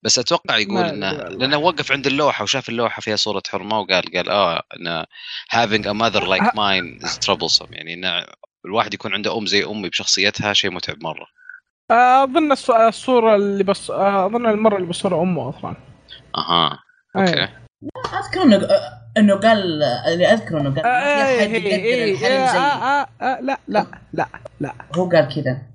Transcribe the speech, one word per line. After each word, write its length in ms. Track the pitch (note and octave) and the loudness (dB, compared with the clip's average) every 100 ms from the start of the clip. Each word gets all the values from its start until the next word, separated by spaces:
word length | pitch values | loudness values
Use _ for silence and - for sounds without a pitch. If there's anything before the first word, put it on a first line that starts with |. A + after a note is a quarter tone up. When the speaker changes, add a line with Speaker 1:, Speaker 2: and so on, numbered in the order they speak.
Speaker 1:
بس 160 | A2 B2+ | 0 -2
أتوقع 380 | A#2+ E3 - A#2 | 0 -2 0 -2
يقول 160 | G2+ | 0
Speaker 2:
ما 160 | F#3+ F3 | -2 -2
Speaker 1:
إنه، 220 | - - | -2 -6
Speaker 2:
أدري 120 | - | -6
والله. 140 | F2 F#2+ | -10 -4
Speaker 1:
لأنه 200 | B2+ D3 | -2 2
وقف 340 | E3 D3+ C3+ | 0 -2 -4
عند 160 | C3+ C3+ | -2 0
اللوحة 360 | C#3 D3 - | 0 0 0
وشاف 260 | G2+ C3+ A#2+ | -2 -4 -4
اللوحة 320 | A#2 A#2 - | -2 -2 -4
فيها 140 | A2 G#2 | -4 -2
صورة 280 | A2+ G2 - | 0 -2 -6
حرمة 300 | G2+ F#2+ A2 | -8 -4 -4
وقال، 240 | F#2 F#2 E2 F2 | 0 0 0 -4
قال: 140 | F2 | 0
"آه، 340 | G2+ F#2 D#2+ - - | 2 2 0 -6 -10
إنه 240 | F2 E2 - - - - - A2+ | -8 -6 -8 -14 -16 -16 -2 0
having 280 | A#2 G#2+ | 2 0
a 100 | G2 | -2
mother 300 | G#2 A2+ G#2 | 0 0 0
like 200 | F2+ F#2+ | 0 2
Speaker 2:
ها- 80 | G2+ | 2
Speaker 1:
mine 540 | A2 G2+ F#2+ F2 - F2 | 0 0 0 -2 -10 -10
is 80 | |
troublesome." 540 | - - F#2+ D#2+ - - | -6 -2 0 2 0 -2
يعني 220 | D2+ D#2+ | -16 -14
إنه 320 | E2+ F#2 F2 - - - _ - | -8 -4 -4 -6 -18 -20 _ -4
الواحد 280 | G#2+ G#2 | -2 -2
يكون 200 | G2 A2 | -4 -6
عنده 240 | G2 G#2 G2 | -4 -4 -4
أم 80 | G#2 | -2
زي 200 | G2+ D#2+ | -2 -2
أمي 240 | G#2+ F2+ | -6 -6
بشخصيتها 640 | - - - G2+ - G#2 | -6 -4 -2 -2 -2 -2
شيء 180 | G2+ G2 | 0 -2
متعب 320 | F2+ - D2+ | -6 -10 -10
مرة. 220 | D#2+ D#2 D#2+ _ - - _ _ _ | -10 -10 -16 _ -20 -20 _ _ _
Speaker 2:
آه، 320 | A#3 B3 C4 | 4 6 6
أظن 320 | C4+ C#4+ D#4 C4 | 4 2 2 0
الص-، 140 | - | 2
الصورة 680 | A#3 A3+ - - B3+ A3+ G#3 | 4 4 2 2 4 6 4
اللي 280 | G3+ G3 | 2 0
بص-، 280 | F#3+ G3 - | 0 -2 -4
آه، 340 | A#2+ G3 G3 F#3+ | 0 2 2 0
أظن 200 | A#3 A#3+ | 0 0
المرة 260 | G#3+ A3 G3+ | 4 2 2
اللي 120 | F3 | -2
بالصورة 340 | F3 G3 C3+ | -4 -2 0
أمه 280 | F3+ E3 B2 | 0 0 -4
أصلًا. 260 | - - - - - _ - - - | -8 -10 -12 -16 -20 _ -20 -10 -6
Speaker 1:
أها. 420 | - E2+ D2+ D2 _ _ _ F#3+ | 2 2 2 -2 _ _ _ 0
Speaker 2:
أيوة. 120 | F#3+ | 2
Speaker 1:
أوكي. 240 | - F#2+ - - _ | 2 -2 -6 -20 _
Speaker 3:
لا، 380 | C#4+ - B4+ F#4 | -16 -12 -8 -8
أذكر 220 | G4+ F#4 | -6 2
إنه، 140 | E4 - | 4 4
آه، 560 | - D4 - - - - | 4 0 0 -16 -4 2
إنه 180 | G#3 G3 | 4 4
قال، 480 | G#3+ A3 F#3 D#3 | 4 2 2 0
اللي 500 | C#3+ B2 - E3+ E3+ | 0 0 -2 2 4
أذكره 280 | E3+ - D#3+ | 4 0 -2
إنه 80 | C#3 | -2
قال: 140 | C#3 | 0
"ما 0 | |
في 40 | A#3+ | 0
Speaker 2:
آه، 520 | B3 C#4+ C#4+ C4+ B3 | 0 2 2 2 2
Speaker 3:
أحد 100 | G#3 | 2
Speaker 2:
إيه، 240 | A3+ G3+ | 0 0
Speaker 3:
يقدر 100 | G3+ | 0
Speaker 2:
إيه، 300 | A3 B3 A3 | 0 0 0
Speaker 3:
الحلم 280 | F#3+ A#3 C4+ | 0 2 2
Speaker 2:
آه، 100 | C4 | 2
Speaker 3:
زيي." 100 | A#3+ | 2
Speaker 2:
آه، 460 | C#4 C#4 B3 C#4+ C4+ _ | 2 0 0 0 -2 _
آه، 200 | B3 B3+ | -4 -4
لا، 180 | C4 C#4 - | -4 -6 -2
لا، 180 | G#3 - - - | -2 -2 -10 -10
لا، 140 | - - - - _ | -6 -6 -6 -20 _
لا. 160 | C#3 - - D3+ | -10 -10 -8 -2
Speaker 3:
هو 140 | F#3 | 2
قال 200 | E3+ C#3+ D#3 | 4 2 -2
كذا. 260 | C3 B2+ - | -4 -4 -10